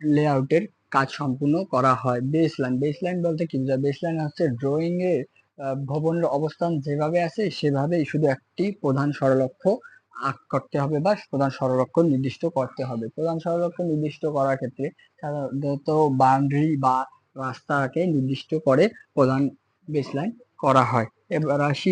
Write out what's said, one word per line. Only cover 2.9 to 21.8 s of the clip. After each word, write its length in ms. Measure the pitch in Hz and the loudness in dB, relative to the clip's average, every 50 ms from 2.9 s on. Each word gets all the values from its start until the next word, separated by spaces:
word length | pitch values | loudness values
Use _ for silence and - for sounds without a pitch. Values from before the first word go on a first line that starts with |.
| 143 - 185 180 180 180 170 | -2 -2 -4 -4 -2 -2 -2
বলতে 240 | 170 160 156 175 | -2 -2 -2 -4
কি 120 | 156 - 135 | -4 -2 -2
বোঝায়? 200 | 131 135 135 131 | -2 0 0 0
বেসলাইন 420 | 139 139 139 - - 170 165 160 | 0 -2 -2 -2 -4 -4 -2 -2
হচ্ছে 280 | 156 147 - - 175 151 | -4 -4 -4 -2 -2 0
ড্রয়িং 540 | 120 117 135 139 143 156 165 170 175 180 180 | 0 0 -2 0 0 0 0 -2 -2 0 0
এ, 220 | 185 170 127 123 - _ _ _ _ _ - | 0 0 0 -2 -4 _ _ _ _ _ -10
আহ, 160 | 143 135 135 | -8 -6 -6
ভবনের 500 | 139 139 131 143 151 151 160 160 170 165 | -6 -4 -4 -4 -2 -2 0 0 0 0
অবস্থান 560 | 147 131 143 156 151 - - 170 170 170 151 | 0 0 0 -2 -4 -4 -2 -2 -2 -2 -2
যেভাবে 420 | 135 151 143 147 151 156 170 175 175 | -2 -2 -2 -2 0 0 0 0 0
আছে 280 | 160 - - 214 180 | -2 -2 -2 -4 -4
সেভাবেই 540 | - - - 147 139 139 135 156 175 170 147 | -2 -2 -2 0 0 0 0 0 0 0 0
শুধু 220 | - - 151 151 | 0 0 2 2
একটি 460 | 143 131 - _ _ _ - 180 208 202 | 2 2 0 _ _ _ -4 -2 -2 -4
প্রধান 400 | - - 143 131 139 139 147 139 | -4 -2 0 0 0 0 0 -2
সরলক্ষ্য 680 | - 143 135 135 131 131 131 - _ - 185 214 - - - - - _ _ | 0 2 2 4 4 2 0 -2 _ 0 0 0 0 -2 -12 -20 -20 _ _
আঁক 260 | - 120 123 135 131 - _ - | -12 -8 -6 -6 -6 -8 _ -4
করতে 280 | - 139 - - - 147 | -4 -4 -4 -2 -4 -2
হবে 200 | 139 139 156 147 | -2 0 0 0
বা 180 | 156 190 208 190 - - | 0 0 0 -2 -4 -6
প্রধান 200 | - 135 139 135 | -2 0 0 0
সরলক্ষ্য 500 | 135 - 139 131 127 127 127 - - 165 | -2 -2 -2 0 2 0 0 0 2 2
নির্দিষ্ট 460 | 170 165 139 131 135 135 - - - | 4 4 4 2 0 -2 -4 -4 -4
করতে 380 | 123 - 135 127 120 - - 131 | -4 -2 -2 -4 -4 -4 -8 -6
হবে। 240 | 123 123 113 113 110 | -6 -6 -6 -6 -8
প্রধান 300 | - - 156 165 165 165 | -6 -4 -4 -2 -2 -4
সরলক্ষ্য 440 | 156 175 165 170 175 170 170 - 180 | -4 -4 -2 -2 -2 -2 -4 -4 -4
নির্দিষ্ট 440 | 170 156 151 151 151 147 - - | -2 -2 -2 -2 -4 -6 -6 -6
করার 300 | 156 147 143 135 139 135 | -4 -2 0 0 0 0
ক্ষেত্রে 340 | 135 - 139 - - 139 143 - _ _ _ _ _ | -2 -4 -6 -8 -6 -8 -8 -8 _ _ _ _ _
সাধারণত 680 | - 147 147 147 139 131 127 139 143 143 139 135 - - | -10 -8 -6 -6 -6 -6 -6 -4 -4 -4 -4 -4 -2 0
বাউন্ডারি 840 | 156 156 156 147 135 131 131 131 131 135 143 139 139 143 151 160 156 | 2 2 4 4 4 4 4 4 4 4 2 2 2 2 2 2 2
বা 300 | 139 131 127 127 131 131 - _ _ _ _ - | 2 2 2 2 2 -2 -4 _ _ _ _ -12
রাস্তাকে 680 | 135 131 131 117 - - - 151 143 139 131 - 160 175 | -8 -8 -8 -8 -8 -6 -2 -2 0 0 0 -2 -2 0
নির্দিষ্ট 480 | 185 156 139 131 135 135 131 - - 160 | 0 0 0 0 0 -2 -4 -6 -4 -4
করে 340 | 156 - 139 131 139 180 226 - - - _ - | -2 2 4 4 6 4 4 2 -4 -20 _ 0
প্রধান 340 | - 135 127 135 135 143 131 - - _ _ _ _ _ - | 2 2 4 4 2 0 -2 -4 -6 _ _ _ _ _ -6
বেসলাইন 480 | 151 147 135 - - 139 165 220 233 - - _ _ - | -4 -4 -4 -4 -4 -6 -4 -4 -6 -8 -12 _ _ -2
করা 260 | - 143 131 131 123 | 2 2 4 4 4
হয়। 220 | 110 127 120 113 - _ _ _ - | 2 2 0 -2 -2 _ _ _ -6
এবার 320 | - 156 156 147 143 143 | -4 -2 0 0 0 0
আসি, 300 | 143 147 143 - | 0 0 0 0